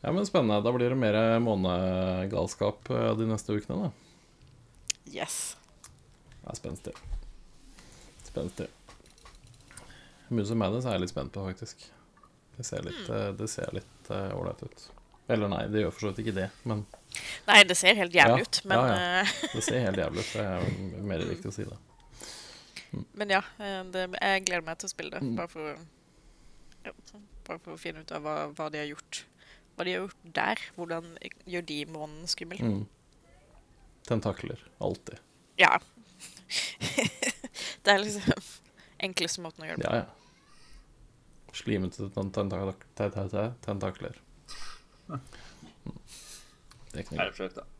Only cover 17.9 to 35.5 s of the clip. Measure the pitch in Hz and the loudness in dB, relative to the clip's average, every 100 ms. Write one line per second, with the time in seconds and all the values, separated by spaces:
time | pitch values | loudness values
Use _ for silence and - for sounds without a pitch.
17.9 | 208 175 170 139 123 226 - 196 190 131 | 6 6 10 10 10 6 -2 4 6 6
18.9 | 117 180 180 196 - 320 110 - 127 113 | 4 4 4 2 0 -4 -2 0 2 2
19.9 | 95 76 85 104 110 104 90 90 95 95 | 2 0 -2 -4 -2 -2 0 0 -2 -6
20.9 | 85 98 85 82 87 - - 104 - - | -6 -4 -2 -2 -4 -6 -8 -8 -10 -20
21.9 | - - - - - - - - - - | -20 -20 -16 -14 -14 -16 -20 -18 -18 -12
22.9 | - - 202 208 190 - - 202 190 185 | -12 -12 -8 2 2 0 -10 -8 -6 -6
23.9 | 185 185 - 196 190 190 175 160 165 190 | -4 -4 -2 2 2 2 0 -4 -10 -10
24.9 | - 151 165 143 226 170 160 151 147 165 | -8 -8 -4 -2 -2 -6 -8 -8 -10 -16
25.9 | - _ - - - - - - - - | -20 _ -20 -20 -20 -20 -20 -20 -16 -16
26.9 | - - 208 208 - - 165 - 165 170 | -16 -20 -20 -20 -20 -12 -12 -10 -10 -10
27.9 | 156 160 160 151 151 151 147 156 151 147 | -10 -10 -8 -4 -4 -6 -6 -6 -4 -8
28.9 | 147 - - - _ - - - - 180 | -10 -12 -12 -12 _ -20 -20 -20 -6 -2
29.9 | 185 190 - 170 - - 220 - - 170 | -2 -4 -10 -8 -2 0 0 -6 -10 -6
30.9 | 165 170 165 - - - 180 170 147 147 | -6 -8 -16 -16 -16 -8 -6 -4 -8 -6
31.9 | 160 151 151 170 - 170 190 117 101 104 | -10 -10 -10 -6 -6 -6 -4 0 0 -4
32.9 | - _ - _ - - - _ - - | -12 _ -20 _ -20 -20 -20 _ -20 -20
33.9 | - - 113 107 95 - 120 - - 101 | -20 -2 0 0 -4 -6 -10 -14 -4 -4
34.9 | - - - _ _ _ | -4 -8 -16 _ _ _